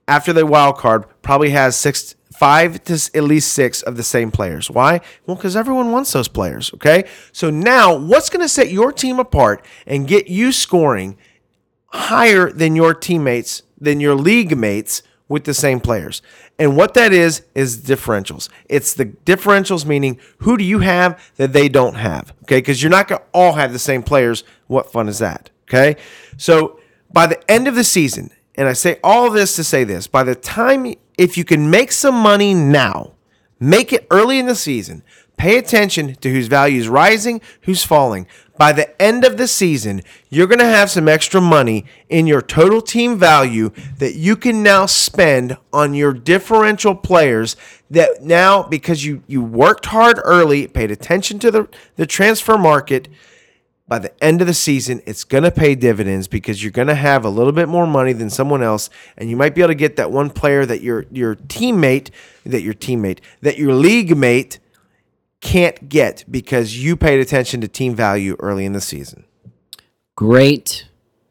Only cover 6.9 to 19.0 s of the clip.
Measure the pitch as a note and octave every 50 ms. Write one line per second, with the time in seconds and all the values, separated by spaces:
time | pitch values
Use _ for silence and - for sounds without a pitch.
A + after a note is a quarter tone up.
6.9 | D#3+ F#3+ G3 - - - - _ - - F3 D#3 D3+ D3+ F#3 A#3 C4 B3 G#3+ F3+
7.9 | D#3+ C3 D3 E3 A#3+ D#4 - - - F4+ F4 C#4 - C#4+ B3+ - F#3 G3 A#3 C#4
8.9 | C#4 - C4 B3+ B3+ B3+ B3 - - D3 B2 G#2 G#2 - - - - - - -
9.9 | C#3 C#3 C#3 C3+ G3+ G3+ - E3+ F3+ G3 A#3+ C4 B3+ - - - F#3 F3 D#3 C#3
10.9 | A#2 F#2+ F#2+ G2 G2 _ _ _ _ _ _ _ _ _ _ _ _ _ _ -
11.9 | - - - - A3 A#3+ A#3 A3+ G3+ F#3 F3+ - - D3+ E3 D#3+ D#3 D#3+ E3 E3
12.9 | E3 E3 - - F3 D#3+ C#3+ B2+ A#2+ A#2+ A2 - - - _ _ _ - C#3+ D3
13.9 | C#3+ D3 D3 D3 C#3+ C3+ C#3+ F#3+ A3+ A#3+ G#3 E3 D#3 B2 A2 G#2 G2+ G#2+ - -
14.9 | - - - _ _ _ _ - C#3+ D3+ C#3 D3 C3+ - D3+ C#3 B2+ B2 - A#2+
15.9 | A2+ G2 D2+ - - - _ _ _ _ _ _ _ - D#3 C#3+ C#3 D3+ G3+ G#3+
16.9 | - B3 A#3 G#3+ F#3+ F3 E3+ E3 D#3+ - _ _ - C3+ C3+ B2 A#2 A2+ C#3+ C3
17.9 | C3+ - - C3 G#2+ G2+ F#2+ - D2+ - - - _ _ _ - C#3 C#3 - -
18.9 | - -